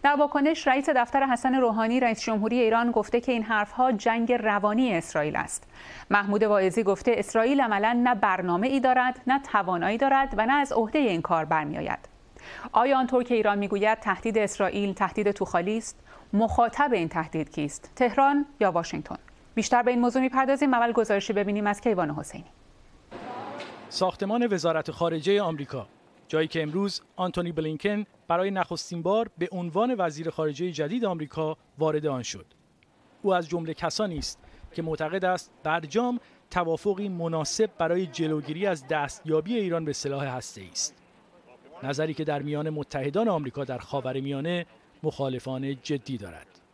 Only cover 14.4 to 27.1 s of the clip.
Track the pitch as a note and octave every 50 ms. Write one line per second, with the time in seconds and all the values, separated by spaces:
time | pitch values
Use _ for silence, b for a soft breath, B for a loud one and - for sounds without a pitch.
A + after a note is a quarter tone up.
14.4 | G#3 G3 - - G3+ F3+ - G3+ G3+ G3+ F#3 - G3+ F3+ - G#3 G#3 G3+ G3 -
15.4 | G3 - - F3 F3 F#3+ G#3+ A3+ - - - - B B B B B B - G3+
16.4 | A3+ A3 - - A#3 A3+ - - D4 C#4+ B3 F#3+ E3 D#3+ - E3 D#3+ D#3 - D#3+
17.4 | D3+ - - E3 D3 D3 - - - - - - B3+ A#3+ - C#4 C4+ C#4 C#4+ C#4+
18.4 | C#4+ - - - G#3+ F#3+ D#3+ E3+ F3 - - D#3 D3+ - - - - - - -
19.4 | - - - A3+ G#3 - B3+ A#3+ A#3+ B3 B3 A#3+ A#3+ B3 A#3 C4 C4 B3+ B3 C4
20.4 | C4 B3+ C#4 C4+ D4 C#4 B3+ A#3 A#3 A#3 A3+ A#3 A3 G#3+ G#3 G3 G3 - G#3+ G3+
21.4 | G3+ G3 G3+ G#3 G#3 G#3 G#3 G3+ - A#3+ G#3 F3+ E3+ D3 D3+ D3+ - - - -
22.4 | - - - _ - - - - - - - - - - - - - - - -
23.4 | - - - - - - - - - - - - F#3+ F#3 - - G3 G3 A3 B3
24.4 | A#3+ A#3 G3+ F3 C#3+ E3+ D#3+ D#3+ D3 - D3+ - E3+ E3+ E3 D#3+ C#3 F#3 G3+ G3+
25.4 | G3+ E3 D#3+ C#3+ C#3+ - - B2+ G2+ - _ _ _ _ _ _ _ _ - D#3
26.4 | D#3+ D#3 - E3 D#3 D3+ D3+ F#3+ G3+ G3+ - - - _